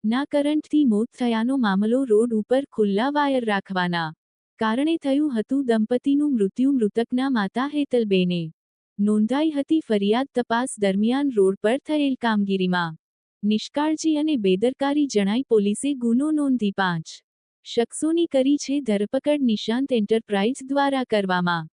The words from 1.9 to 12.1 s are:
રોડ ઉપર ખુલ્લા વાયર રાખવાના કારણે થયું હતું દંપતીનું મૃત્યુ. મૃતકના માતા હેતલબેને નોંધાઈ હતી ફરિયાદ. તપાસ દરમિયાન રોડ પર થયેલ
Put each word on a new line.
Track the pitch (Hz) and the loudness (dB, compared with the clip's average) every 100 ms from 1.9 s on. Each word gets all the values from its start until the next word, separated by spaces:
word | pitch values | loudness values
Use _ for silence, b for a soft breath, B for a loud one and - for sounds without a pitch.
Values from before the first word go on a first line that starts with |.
| 247 | 0
રોડ | 269 208 240 | 2 2 2
ઉપર | 220 208 262 285 | 0 0 0 0
ખુલ્લા | - 208 196 254 | -2 0 2 0
વાયર | 294 285 262 | 0 0 0
રાખવાના | 226 202 - 185 180 175 160 160 _ _ _ _ | 0 -4 -2 -2 0 -2 -4 -8 _ _ _ _
કારણે | 220 226 302 330 | -2 0 0 -2
થયું | 277 269 302 226 | 0 0 0 -2
હતું | - 269 262 | -2 -4 0
દંપતીનું | 220 214 247 277 285 294 | 0 0 0 0 0 2
મૃત્યુ. | 247 196 - 262 | 0 -2 0 0
મૃતકના | 277 208 226 - 254 269 | 2 0 -2 -2 -2 0
માતા | 247 196 233 269 | 0 -2 -4 -4
હેતલબેને | 294 285 247 220 190 180 175 165 - _ _ _ - | -2 -2 0 2 2 2 -2 -6 -12 _ _ _ -2
નોંધાઈ | 202 214 214 269 320 | 0 2 0 0 0
હતી | 285 277 320 | -2 0 -2
ફરિયાદ. | - 214 202 226 277 | 0 0 2 0 0
તપાસ | - 240 233 247 - | -4 -2 -2 -4 -2
દરમિયાન | 202 190 214 262 285 226 | 0 0 0 0 0 2
રોડ | 190 196 | 2 2
પર | 208 269 | 0 -2
થયેલ | - 302 285 | -2 0 0